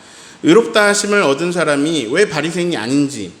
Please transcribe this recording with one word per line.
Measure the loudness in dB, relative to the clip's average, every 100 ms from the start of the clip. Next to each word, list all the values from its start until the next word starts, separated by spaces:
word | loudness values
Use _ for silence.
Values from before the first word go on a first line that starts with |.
| -20 -20 -20 -4
의롭다 | 4 4 4 2 2
하심을 | 0 0 2
얻은 | 2 0 -2
사람이 | -2 0 0 0 -2 -2
왜 | 0 0
바리새인이 | -2 -4 -4 -4 -4
아닌지 | -2 -2 -2 -4 -12 -14